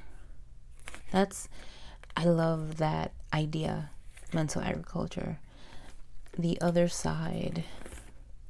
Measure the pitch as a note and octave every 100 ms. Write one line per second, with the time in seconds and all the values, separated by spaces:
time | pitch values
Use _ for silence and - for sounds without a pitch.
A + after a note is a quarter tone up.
0 | - - - - - - - - - -
1 | - F#3+ G3 - - - - - - -
2 | - - E3+ E3 E3 D#3+ D#3 D#3+ D#3 D#3
3 | D#3+ - - D#3 D#3 D#3+ D#3+ D#3+ D3+ -
4 | - - - D#3+ D3+ - - - E3+ E3+
5 | E3 - - D#3+ - - - - - -
6 | - - - - E3+ - F3 E3+ F3 -
7 | D#3+ D#3+ E3 E3+ - E3 D#3 - - -
8 | - - - -